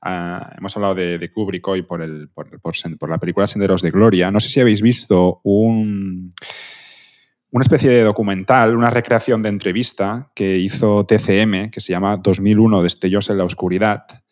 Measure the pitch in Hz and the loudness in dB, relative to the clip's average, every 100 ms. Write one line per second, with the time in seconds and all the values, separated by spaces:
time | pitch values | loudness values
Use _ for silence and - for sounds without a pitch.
0 | 90 90 87 90 - - 101 104 101 92 | -10 -8 -8 -10 -12 -14 -12 -6 -4 -2
1 | 87 85 85 - 98 95 95 95 85 85 | -2 -4 -8 -6 -6 -6 -4 -4 -4 -8
2 | 80 78 76 - 76 - 85 - 85 78 | -8 -12 -14 -16 -18 -12 -10 -8 -10 -10
3 | 78 82 85 90 101 104 98 92 87 87 | -6 -6 -4 -2 -2 0 0 0 0 4
4 | 113 92 90 104 - 143 123 104 113 123 | 4 4 2 0 0 2 2 4 2 0
5 | - 92 90 - 101 101 113 113 107 101 | 2 2 4 0 0 2 2 0 -2 -4
6 | 98 92 90 - - - - - - - | -6 -8 -12 -16 -18 -18 -18 -20 -20 -20
7 | _ _ _ _ _ 123 123 147 139 123 | _ _ _ _ _ 0 2 4 4 6
8 | 110 104 104 95 98 131 113 117 120 117 | 4 2 -2 -2 2 4 4 4 2 0
9 | - 113 - 110 107 101 98 95 123 - | 0 0 2 0 0 -2 -2 -2 -4 -4
10 | 98 117 143 - 95 95 95 - 110 104 | -4 -6 -10 -4 -2 0 -2 0 2 2
11 | 95 107 - 101 110 95 107 - - 90 | 2 2 2 2 2 0 -6 -8 -6 -2
12 | 98 101 92 92 101 107 113 101 87 - | -2 0 0 0 2 4 4 4 2 0
13 | 92 101 98 98 90 - 92 92 107 101 | -2 0 0 -2 -2 -4 -4 0 0 -2
14 | - - _ | -8 -20 _